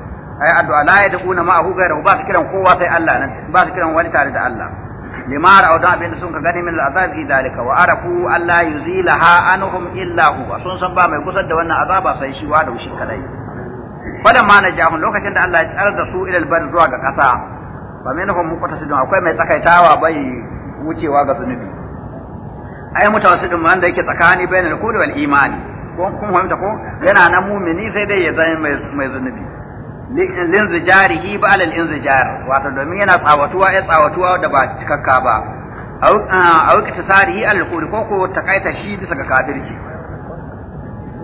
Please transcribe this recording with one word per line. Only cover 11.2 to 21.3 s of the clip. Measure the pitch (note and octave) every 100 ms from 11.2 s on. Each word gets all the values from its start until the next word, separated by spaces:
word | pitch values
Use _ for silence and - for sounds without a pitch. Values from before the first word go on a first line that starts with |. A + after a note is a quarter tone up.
gusar | D3 F#3 F3
da | D#3+
wannan | E3+ C#3
azaba | D#3 F#3 E3 C#3
sai | C3+
shi, | C3
wa | D3+ D3+
da | C#3+ A#2
shi | - -
kadai. | A2+ G#2+ - - - - - - - - - -
Falamma | G#3+ B3 G#3+ G3+
najahum, | F#3+ E3 E3 D#3+
lokacin | G3+ G3+ G3+
da | F#3 F3+
Allah | E3+
ya | D#3+
tsar | E3 G3+ F#3+
da | D#3
su, | F#3 F#3+
ila | F3+
al-barri, | D3 E3 D3
zuwa | E3+ D#3+
ga | B2
kasa, | C3 D3 C#3 A#2 - - - - - -
fa | B2
minhum | D3 G3 F3+ E3 E3
muqtasidun, | F3 D#3 D3 C#3+
akwai | C3 F#3+
mai | F3 D3+
tsakaitawa | E3 D3+ E3 F3 E3+ D3
bai | D#3 D3+ C3+ A#2+ G#2+ - - -
wucewa | D3+ E3 D#3+ C#3+
ga | C#3